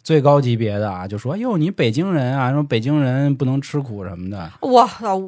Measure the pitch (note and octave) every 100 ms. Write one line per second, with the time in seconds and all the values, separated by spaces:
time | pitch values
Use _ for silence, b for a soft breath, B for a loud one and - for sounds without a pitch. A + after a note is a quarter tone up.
0 | - D#3 C#3 C#3+ B2+ A#2 A2 G#2 G#2 F2+
1 | F#2+ G#2 B2 G3 B3 F#3+ D#3+ G3+ A#2+ A#2
2 | F#3+ E3 B2 C3+ B2+ C#3+ D3 A#2 B2 D3+
3 | C3 C3 C#3+ C3+ C3 C3+ - D3 C3 G2+
4 | F#2+ F2+ F#2 G2+ E2 - C4 B3 A#3+ -
5 | A3 F#3+